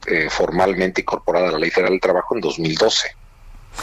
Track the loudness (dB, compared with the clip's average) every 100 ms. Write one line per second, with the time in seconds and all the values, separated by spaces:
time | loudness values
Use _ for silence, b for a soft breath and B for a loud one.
0 | -4 -2 0 0 0 2 2 2 0 -2
1 | -2 -2 0 2 2 0 0 2 2 2
2 | 2 2 0 -2 -2 -2 -2 2 2 2
3 | -4 -10 -20 -20 -20 -20 -16 B